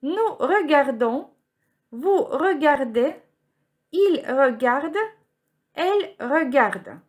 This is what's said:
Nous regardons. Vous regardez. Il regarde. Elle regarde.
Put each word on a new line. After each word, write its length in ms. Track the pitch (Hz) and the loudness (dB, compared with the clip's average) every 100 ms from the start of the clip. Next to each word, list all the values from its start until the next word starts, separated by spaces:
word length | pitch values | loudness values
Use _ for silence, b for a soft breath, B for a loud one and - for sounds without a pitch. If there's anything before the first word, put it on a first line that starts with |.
Nous 300 | 262 381 453 - | -4 -2 -2 -2
regardons. 880 | 269 415 320 294 269 233 233 247 370 _ _ _ _ _ _ | 0 0 4 2 2 0 -2 -2 -10 _ _ _ _ _ _
Vous 320 | 233 320 381 | -6 0 0
regardez. 920 | - 269 349 320 294 277 262 226 262 - _ _ _ _ _ _ _ | 0 -2 0 2 2 2 0 0 -2 -4 _ _ _ _ _ _ _
Il 320 | 330 403 320 - | 0 2 2 -2
regarde. 720 | 262 269 226 247 254 311 349 440 - _ _ _ _ _ | 2 2 2 0 0 -2 -4 -6 -8 _ _ _ _ _
Elle 420 | - 349 403 - - | -4 -2 0 -2 -8
regarde. 800 | 240 294 302 269 220 185 - 202 | -2 -2 2 2 2 -2 -14 -20